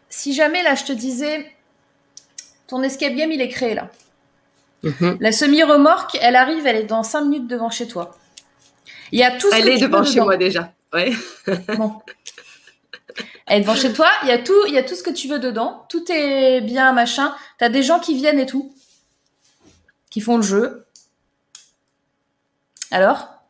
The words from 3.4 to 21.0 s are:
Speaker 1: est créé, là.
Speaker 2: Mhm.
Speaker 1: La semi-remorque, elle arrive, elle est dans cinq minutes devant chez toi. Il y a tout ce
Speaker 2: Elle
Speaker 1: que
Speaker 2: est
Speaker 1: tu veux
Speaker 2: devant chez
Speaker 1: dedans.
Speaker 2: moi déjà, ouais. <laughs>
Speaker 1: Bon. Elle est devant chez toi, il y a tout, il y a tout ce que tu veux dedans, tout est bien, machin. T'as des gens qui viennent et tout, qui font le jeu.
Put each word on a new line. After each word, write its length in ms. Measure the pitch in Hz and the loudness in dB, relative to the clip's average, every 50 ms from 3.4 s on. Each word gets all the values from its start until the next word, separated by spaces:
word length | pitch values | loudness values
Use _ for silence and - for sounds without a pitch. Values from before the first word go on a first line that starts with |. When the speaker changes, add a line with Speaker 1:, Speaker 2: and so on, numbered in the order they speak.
Speaker 1:
est 80 | 247 247 | -4 -6
créé, 260 | - - 254 233 214 | -4 -4 -4 -4 -4
là. 160 | - - 185 - _ _ _ _ _ _ _ _ _ _ _ _ _ _ _ _ _ | -4 -8 -10 -16 _ _ _ _ _ _ _ _ _ _ _ _ _ _ _ _ _
Speaker 2:
Mhm. 340 | - 160 135 131 170 175 185 - | -6 -6 -2 0 -2 -2 0 0
Speaker 1:
La 120 | 202 220 | -2 -2
semi-remorque, 840 | 214 - 302 277 285 302 330 285 294 285 285 311 359 - - - - - | 0 2 2 4 4 4 6 6 6 6 6 6 4 2 0 -6 -4 0
elle 160 | 233 240 254 | 2 4 4
arrive, 300 | 254 262 277 320 320 294 | 4 4 2 0 -2 -2
elle 100 | 262 226 | -2 -2
est 80 | 220 214 | -2 -2
dans 180 | 208 220 226 | -2 -4 -4
cinq 200 | 220 220 - 302 | -4 -4 -4 -2
minutes 240 | 294 285 294 294 240 233 | -2 -2 -2 -2 -4 -6
devant 220 | 247 233 226 233 | -6 -6 -6 -6
chez 180 | - - 240 233 | -6 -8 -10 -8
toi. 260 | - 175 170 - - _ _ _ _ - - _ _ _ _ _ _ _ _ - - - - - | -8 -10 -12 -12 -16 _ _ _ _ -20 -20 _ _ _ _ _ _ _ _ -20 -20 -20 -12 -2
Il 80 | - 226 | 0 2
y 40 | 247 | 2
a 60 | 247 247 | 2 2
tout 140 | 247 - 202 | 2 2 4
ce 60 | 214 | 4
Speaker 2:
Elle 80 | 226 220 | 4 4
Speaker 1:
que 40 | 240 | 4
Speaker 2:
est 40 | 262 | 4
Speaker 1:
tu 80 | 226 262 | 4 2
veux 40 | - | 2
Speaker 2:
devant 160 | - 302 302 | 2 2 2
chez 100 | 294 233 | 2 2
Speaker 1:
dedans. 100 | 247 220 | 2 2
Speaker 2:
moi 120 | 196 185 | 2 2
déjà, 360 | 175 185 190 180 175 170 - _ _ _ _ | 2 0 0 -2 -4 -6 -8 _ _ _ _
ouais. 200 | - 170 180 262 233 - - - - - - | -4 -4 -2 -2 -4 -6 -8 -14 -18 -10 -6
<laughs> 60 | 190 190 175 - - 214 220 | -6 -6 -4 -4 -6 -4 -4
Speaker 1:
Bon. 140 | 220 208 214 214 - - - _ _ - - - - - - - _ - _ _ _ _ - - _ - - - - - - - _ | -4 -4 -6 -10 -16 -20 -20 _ _ -20 -20 -20 -20 -20 -20 -20 _ -20 _ _ _ _ -20 -20 _ -18 -18 -18 -18 -18 -20 -18 _
Elle 120 | - 196 208 | 0 0 2
est 20 | |
devant 120 | 196 202 226 | 2 2 0
chez 180 | 269 262 254 | 0 0 0
toi, 160 | 214 302 320 349 415 - | 0 2 4 4 2 2
il 60 | 302 262 | 2 0
y 40 | |
a 60 | 240 240 | 0 0
tout, 280 | 247 - 392 403 415 294 | 2 4 4 4 4 4
il 60 | 294 | 2
y 40 | 262 | 0
a 40 | |
tout 120 | 262 262 370 | 0 -2 -6
ce 80 | 359 | -8
que 80 | - 359 | -8 -8
tu 180 | 285 - - 262 | -8 -8 -6 -6
veux 100 | 294 277 | -6 -4
dedans, 480 | 233 254 214 220 233 320 359 - - - | -4 -4 -4 -4 -4 -6 -6 -10 -12 -10
tout 160 | - 330 339 359 | -8 -8 -6 -4
est 480 | 349 311 294 285 269 269 262 262 254 254 | -2 -2 0 0 0 2 4 4 4 2
bien, 320 | 214 214 240 262 262 262 | 0 -2 0 2 2 4
machin. 420 | 254 240 233 240 - 277 277 311 - - - - _ - | 4 2 0 0 0 -2 -2 -2 -4 -8 -16 -20 _ -2
T'as 100 | 233 233 | 0 2
des 120 | 226 277 | 2 2
gens 180 | 262 262 330 349 | 2 2 2 2
qui 140 | 339 - 302 | 0 -2 -4
viennent 220 | 254 277 302 302 277 | 0 0 2 2 2
et 80 | 262 | 0
tout, 280 | 262 - 269 277 - - _ _ _ _ _ _ _ _ _ _ _ _ _ _ _ _ _ _ _ _ _ _ _ _ _ _ _ | -2 -4 -6 -8 -8 -14 _ _ _ _ _ _ _ _ _ _ _ _ _ _ _ _ _ _ _ _ _ _ _ _ _ _ _
qui 100 | - 214 | -10 -6
font 160 | 214 226 240 | -2 0 0
le 60 | 233 | 0
jeu. 420 | 208 190 196 202 233 - - - - _ _ - | 2 2 2 0 0 -2 -4 -10 -20 _ _ -20